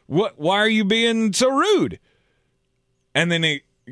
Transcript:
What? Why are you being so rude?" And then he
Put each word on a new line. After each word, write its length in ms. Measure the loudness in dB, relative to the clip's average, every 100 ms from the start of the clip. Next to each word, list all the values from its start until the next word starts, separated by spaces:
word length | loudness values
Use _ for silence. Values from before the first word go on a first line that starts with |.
| -6
What? 320 | -2 -2 -4
Why 200 | -2 0
are 100 | 2
you 160 | 2
being 480 | 2 0 0 0 -2
so 180 | 0 0
rude?" 480 | 2 2 2 0 -6 _ _ _ _ _ _ _ _ _ _ _
And 160 | -2 0
then 100 | 0
he 200 | -2 -4 _ _ -10